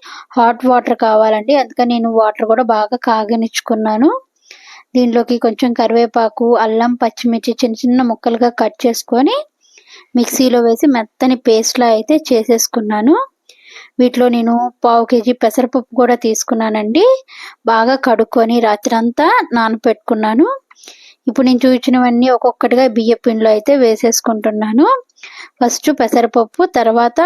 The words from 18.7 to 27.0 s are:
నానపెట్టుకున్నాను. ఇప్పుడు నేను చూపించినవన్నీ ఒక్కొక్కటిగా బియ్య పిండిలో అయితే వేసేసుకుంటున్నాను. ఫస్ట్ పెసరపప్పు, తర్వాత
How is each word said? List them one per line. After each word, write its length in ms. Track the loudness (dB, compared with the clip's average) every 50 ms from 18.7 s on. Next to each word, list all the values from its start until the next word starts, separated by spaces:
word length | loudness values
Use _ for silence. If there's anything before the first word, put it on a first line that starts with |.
| 0 -2 -2 -2 -2 0 -2 -2 -2 0 0 2 2 0 0 -2 -2
నానపెట్టుకున్నాను. 960 | -2 -2 -2 -4 -2 -2 -2 -2 -2 _ -4 -4 -2 -2 0 2 2 2 0 0 -4 -12 _ _ _ -20 -20 -20 -20 -20 -20 _ _ _
ఇప్పుడు 200 | -4 -2 0 2 2
నేను 140 | 2 2
చూపించినవన్నీ 680 | 2 2 2 2 0 0 0 2 2 2 2 2 2 2
ఒక్కొక్కటిగా 560 | 0 0 0 -2 -2 -2 -2 0 0 2 0 0
బియ్య 300 | 0 0 0 0 -2 0
పిండిలో 340 | 0 -2 -2 0 2 2
అయితే 240 | 2 2 2 0 2 2
వేసేసుకుంటున్నాను. 1120 | 2 2 2 0 0 -2 -2 -2 -2 -4 -4 -2 -4 -4 -2 -2 -4 -2 2 2 2 2 2 0 -4 _ _ _ -20 -20 -20 -20 -20 -20 _
ఫస్ట్ 360 | _ -2 -2 -2 -2 -2 -4 -2
పెసరపప్పు, 680 | 0 -2 0 2 0 0 2 0 0 -2 -2 -2 -2 -2 -2 0
తర్వాత 460 | 0 0 2 2 2